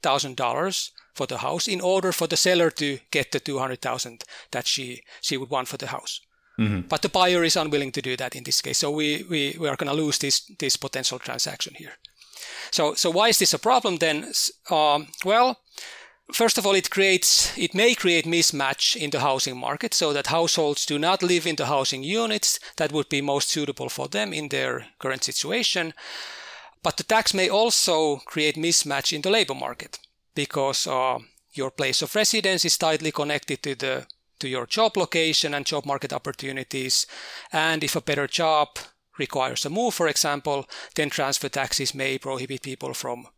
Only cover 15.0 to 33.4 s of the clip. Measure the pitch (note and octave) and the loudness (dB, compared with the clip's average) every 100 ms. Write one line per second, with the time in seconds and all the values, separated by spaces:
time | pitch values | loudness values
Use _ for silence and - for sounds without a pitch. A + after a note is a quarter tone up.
15 | D3+ - F#3 A3 B3 B3 _ - - - | 0 -6 2 4 4 2 _ -16 -16 -16
16 | - _ _ - A#3 - G3+ G3 F3+ - | -20 _ _ 2 4 4 4 4 2 2
17 | G3 F#3 - - - - F3+ F#3 A#3 B3 | 4 6 4 4 2 0 -2 4 4 4
18 | F#3 E3+ D#3+ E3+ D#3+ C#3+ C3+ C#3 - - | 4 2 2 2 2 2 -2 2 0 0
19 | D3 C#3+ C#3 C3+ C3 B2+ B2 C#3+ - - | -2 0 2 2 0 -2 -4 -4 -2 0
20 | D#3+ C#3+ C3+ E3 E3 - D3+ C#3+ - D3 | 2 0 0 2 2 2 2 0 -2 0
21 | D#3+ F#3+ F3 F3 E3 D3+ C3 C#3+ C3 C3+ | 2 2 2 2 0 -2 0 0 0 -2
22 | C#3 G#3+ A#3 G#3+ - - - - D3+ D3+ | -2 -2 0 0 0 -2 -6 -2 -2 0
23 | C#3 D3 C#3+ C#3+ - E3 C#3+ C3+ B2+ - | 0 -2 0 0 0 -2 -2 -4 -8 -6
24 | C3+ G3+ G#3 D#3+ D3 C3+ C3 B2 - _ | -4 -4 -4 -6 -4 -2 -2 -4 -8 _
25 | C3 C3 - - C#3+ G#3+ A3 F#3 E3 - | -4 -2 -2 -2 -2 0 0 0 -2 -6
26 | - - - - - - - _ E3+ - | -14 -12 -12 -14 -16 -18 -20 _ -4 -4
27 | - A3 G#3+ G3 F#3 G3 A3+ A3+ - D#3+ | 2 2 4 2 2 4 4 4 2 4
28 | D#3 C#3 - D#3 D3+ D3+ E3 E3 D3+ C#3 | 2 0 -4 0 0 2 2 2 2 -2
29 | - D#3 E3+ A3 F3+ C3+ C3 B2 - - | -2 -2 2 2 2 -2 -6 -8 -14 -16
30 | _ _ _ - C#3 - C3+ C3 - C3 | _ _ _ -6 -4 0 0 0 0 0
31 | C3 B2 A#2 _ _ - C3 - C3+ B2 | 0 -2 -6 _ _ -6 -6 -2 0 0
32 | D3+ G#3+ G#3+ A3 G3 F#3 E3+ - D#3+ D#3 | 0 2 2 2 2 2 2 2 4 2
33 | D#3 D3 D3 D3 | 0 -2 -2 -2